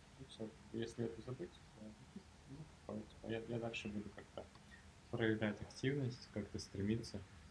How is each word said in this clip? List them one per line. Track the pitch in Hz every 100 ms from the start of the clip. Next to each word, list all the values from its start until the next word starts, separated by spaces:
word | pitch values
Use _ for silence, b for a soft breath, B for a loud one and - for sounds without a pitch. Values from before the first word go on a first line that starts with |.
| - -
И | 135
всё, | - 110
как | - -
бы, | 113
если | 113 - 117
это | -
забыть, | 117 127 180 - - -
то, | - - - - - - -
ну, | 143
неплохой. | 156 - - 107 107
Типа, | - 110
я, | 113 113
я | 117
дальше | 113 - 110
буду | 104 101
как-то | - - - - - - B - - -
проявлять | 120 110 107 107 104
активность, | - - 131 143 127 - -
как-то | 110 101 101
стремиться. | - 98 98 113 - 98 90 - -